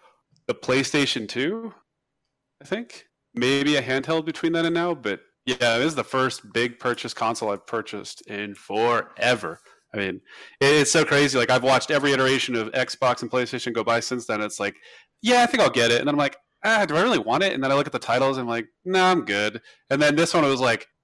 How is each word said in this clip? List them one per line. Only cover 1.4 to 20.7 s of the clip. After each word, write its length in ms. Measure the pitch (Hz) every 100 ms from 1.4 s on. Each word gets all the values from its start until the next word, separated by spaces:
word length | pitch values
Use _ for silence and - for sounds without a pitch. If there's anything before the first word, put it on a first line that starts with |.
| 147 226 226 - _ _ _ _ _ _ _ _
I 40 | 143
think. 400 | 214 233 - - _ _
Maybe 420 | 120 127 139 143 147
a 60 |
handheld 420 | 123 135 143 160
between 280 | 156 156 165
then 120 | 170 165
and 80 |
now, 200 | 170 175
but 260 | 151 107 95 _ _
yeah, 340 | 123 123 120 117
this 80 | 151
is 60 |
the 100 | 143
first 480 | - 131 131 - 104
big 260 | 117 120 120
purchase 340 | 123 117 117
console 360 | - 113 113 107
I've 160 | 101 -
purchased 560 | 117 107 104 101 -
in 320 | - 101 104
forever. 1040 | 98 - 104 120 117 - - 120 117 85 85 _ _ _
I 40 | 107
mean, 220 | 98 92 _ - - -
it, 60 | 135
it's 240 | 151 139
so 140 | 165
crazy. 340 | 151 143 143 131
Like, 100 | 117
I've 120 | 127
watched 280 | 127 127 -
every 220 | 143 143
iteration 440 | 135 131 131 - 120
of 140 | 107
Xbox 500 | 131 123 - 127 120
and 80 | 120
PlayStation 420 | 127 120 127 127
go 120 | 113
by 160 | 110 117
since 260 | - 123 113
then. 140 | 107
It's 160 | 107 -
like, 140 | 101 - - - _ _
"Yeah, 200 | 226 247
I 40 | 240
think 160 | 240
I'll 80 | 143
get 200 | 123 117
it." 80 | 117
And 80 | 143
then 60 |
I'm 40 | 147
like, 180 | 139 - _ _
"Ah, 200 | 214 220
do 120 | 175 156
I 60 |
really 160 | 233 170
want 220 | 107 139
it?" 80 | 190
And 100 | 135
then 80 | 131
I 40 |
look 120 | 139 147
at 60 |
the 60 | 123
titles 380 | - 123 135 131
and 60 |
I'm 60 | 120
like, 160 | 117 110 _
"Nah, 260 | 185 185 185
I'm 140 | 180
good." 360 | - 101 104 113 - _ -
And 140 | 139
then 140 | 147 147
this 180 | 165
one, 100 | 175
it 40 | 143
was 120 | 127
like 280 | 127